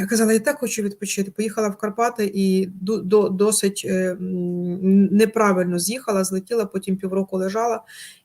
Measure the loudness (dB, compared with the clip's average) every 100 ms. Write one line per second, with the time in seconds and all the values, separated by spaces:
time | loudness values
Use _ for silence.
0 | -2 2 4 4 2 -2 -4 -2 -4 -4
1 | -6 -4 -4 -2 -4 0 -2 -2 -6 0
2 | -2 0 -2 0 2 2 0 -4 -4 -2
3 | 4 4 4 2 2 2 0 -2 -2 0
4 | 0 -4 -6 -4 -4 -4 -4 0 4 6
5 | 6 4 4 2 2 2 0 -2 -4 -6
6 | -2 -2 0 -4 -2 -4 -2 -6 -4 -4
7 | -2 -4 -2 -4 -2 -2 -2 -4 -8 -20
8 | -20 -20